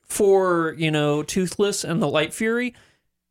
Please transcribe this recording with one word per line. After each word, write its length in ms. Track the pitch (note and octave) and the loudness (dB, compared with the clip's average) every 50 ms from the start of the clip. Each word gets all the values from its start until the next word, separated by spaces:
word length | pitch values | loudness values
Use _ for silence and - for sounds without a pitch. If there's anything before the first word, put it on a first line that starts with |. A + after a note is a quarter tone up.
| _ | _
for, 680 | _ - - G#3+ G3 G3 G3 F#3+ F#3 F3 E3+ E3 D#3+ D3 D#3 | _ -2 2 4 4 6 4 4 2 2 0 0 -2 -2 -2
you 140 | E3 D#3 | -2 0
know, 320 | D#3 D3+ D3 D3 D3 D3+ D3+ | 0 2 2 2 0 0 -2
Toothless 640 | - - F#3+ F#3 E3+ - - G3+ G3+ G3 - - | -4 -2 -2 -2 -2 -2 -2 -2 -2 -2 -4 -4
and 160 | D3 E3+ D#3+ | -4 -2 -2
the 60 | D3 C#3+ | -2 0
Light 240 | - D#3 D3+ E3 - | 0 0 -2 -2 -4
Fury, 400 | - A3+ A3+ A3+ A#3+ B3 B3 A#3 - _ _ _ _ _ _ _ _ _ _ | -4 -2 -2 -2 -2 -4 -4 -8 -12 _ _ _ _ _ _ _ _ _ _